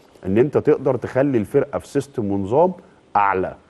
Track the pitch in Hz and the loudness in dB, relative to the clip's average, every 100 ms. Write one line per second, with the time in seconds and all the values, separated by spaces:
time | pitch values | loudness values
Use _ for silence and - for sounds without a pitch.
0 | _ - 92 101 143 117 139 151 135 123 | _ -12 -2 2 2 2 2 0 0 -2
1 | 101 127 143 123 98 143 131 90 - 143 | -2 -2 0 0 0 -2 -2 -6 -4 -6
2 | 135 - 101 98 98 131 185 185 - _ | -6 -6 -4 -2 0 2 2 0 -16 _
3 | _ 104 101 92 85 - _ | _ 0 2 0 -2 -8 _